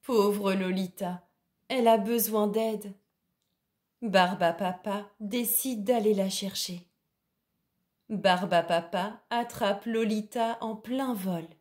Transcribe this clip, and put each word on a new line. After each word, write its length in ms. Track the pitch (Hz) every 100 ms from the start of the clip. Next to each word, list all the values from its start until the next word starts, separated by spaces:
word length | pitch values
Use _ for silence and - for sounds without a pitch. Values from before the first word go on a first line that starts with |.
Pauvre 520 | - 226 202 208 196
Lolita, 720 | 190 185 185 185 - 180 180 _ _ _ _ _
elle 200 | 262 226
a 100 | 226
besoin 480 | 202 233 202 214 208
d'aide. 480 | 220 220 214 202 190 _ _ _ _ _ _ _ _ _ _
Barbe 440 | 226 185 180 185
à 80 | 170
papa 580 | 170 185 185 208 202 208 _
décide 640 | 208 240 233 - 262 226
d'aller 320 | 202 240 214
la 160 | 196 190
chercher. 560 | 190 190 - - 175 - _ _ _ _ _ _ _ _ _ _ _ -
Barbe 440 | 208 196 180 185
à 100 | 175
papa 640 | 170 170 170 190 202 - _
attrape 560 | 240 233 - 208 202 233
Lolita 720 | 226 220 214 214 240 226 233
en 160 | 226 202
plein 380 | - 262 262
vol. 340 | 220 185 170 165 -